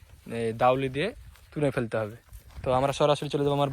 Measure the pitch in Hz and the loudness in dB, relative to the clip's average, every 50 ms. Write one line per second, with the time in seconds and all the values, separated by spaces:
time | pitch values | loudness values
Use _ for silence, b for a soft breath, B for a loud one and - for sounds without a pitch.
0 | b b b b - - 117 117 117 113 110 117 127 127 131 135 135 131 127 139 | b b b b -16 -10 -6 -4 -4 -4 0 4 4 4 4 4 0 -4 -4 -4
1 | 170 220 - - - - - - - - - 156 147 135 - 135 120 110 - 110 | -4 -4 -6 -10 -20 -20 -20 -20 -20 -12 -4 -2 -2 0 0 -2 -4 -2 -2 -4
2 | 110 104 113 - _ - - - - - - - - 135 127 127 135 139 135 - | -4 -4 -8 -14 _ -20 -20 -20 -20 -18 -16 -8 -2 0 2 2 2 0 0 2
3 | 151 147 160 - 160 143 156 147 143 143 143 143 143 139 | 4 2 2 2 0 -4 -2 0 0 0 2 2 0 0